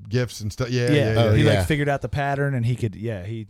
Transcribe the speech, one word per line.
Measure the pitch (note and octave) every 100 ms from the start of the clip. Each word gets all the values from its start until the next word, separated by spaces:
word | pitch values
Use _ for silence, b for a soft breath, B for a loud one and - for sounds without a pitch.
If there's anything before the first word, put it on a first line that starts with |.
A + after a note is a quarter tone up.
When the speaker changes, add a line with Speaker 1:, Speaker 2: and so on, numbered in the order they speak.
| G#2
Speaker 1:
gifts | A#2+ A#2+ -
and | G#2
stuff. | - B2
Yeah, | B2+ A#2+
yeah, | D3
Speaker 2:
Yeah. | A2
Speaker 1:
yeah. | A2
Speaker 3:
Oh, | A2+ G#2+
Speaker 2:
He, |
like, | A2
Speaker 3:
yeah. | G2+ F#2
Speaker 2:
figured | D3 C#3+
out | C#3
the | B2
pattern | C#3+ C#3 C#3 C#3+ C3+
and | A#2
he | B2
could, | A#2 F2
yeah, | A2+ G2+ F2+
he, | A2+